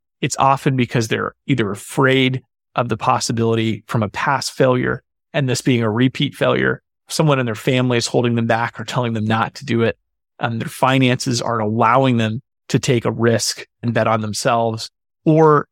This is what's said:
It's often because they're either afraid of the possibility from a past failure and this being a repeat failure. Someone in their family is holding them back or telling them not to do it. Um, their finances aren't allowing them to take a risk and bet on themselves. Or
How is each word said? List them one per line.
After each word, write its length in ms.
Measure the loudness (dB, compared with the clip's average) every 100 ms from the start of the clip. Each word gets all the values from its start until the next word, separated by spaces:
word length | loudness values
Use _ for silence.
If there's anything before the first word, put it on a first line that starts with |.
| _ _
It's 160 | -6 0
often 380 | 0 2 0 0
because 320 | 0 -2 -2
they're 260 | -4 -4 -8 -4
either 260 | -2 0
afraid 680 | -4 -8 0 2 4 2 -2 -8 _ _ -6
of 120 | -4
the 80 | -2
possibility 840 | 0 0 0 0 0 2 0 -4 -4
from 160 | -2
a 40 | -2
past 440 | -2 -2 -2 -4
failure 500 | 0 2 2 0 -4 -8 _ _
and 160 | -4 -2
this 120 | -2
being 220 | 0 0
a 80 | 0
repeat 460 | 2 0 0 -4 -2
failure. 440 | 0 0 0 -4 _ _ _
Someone 320 | 0 2 2
in 60 |
their 100 | 0
family 440 | -4 -2 0 2 0
is 80 | 0
holding 280 | 0 0
them 120 | 0 0
back 340 | 0 -2 -6
or 40 |
telling 280 | -8 -4 -4
them 140 | -4 -2
not 280 | -2 -2 -6
to 100 | -4
do 160 | 0
it. 160 | 0 -2 _ _ _ _
Um, 200 | -6 -4
their 100 | -8
finances 760 | -2 2 4 2 2 -2 -4
aren't 200 | -2 -2
allowing 540 | -2 2 4 4 4 2
them 240 | 0 -4 -10 _ _
to 100 | -2
take 260 | 2 0
a 80 | 0
risk 540 | 0 2 2 -2 -8 -14 _
and 100 | -4
bet 140 | 0 0
on 160 | 0
themselves. 680 | -2 -4 0 0 0 -4 -10 -16 _ _ 2
Or 420 | 4 6 4 0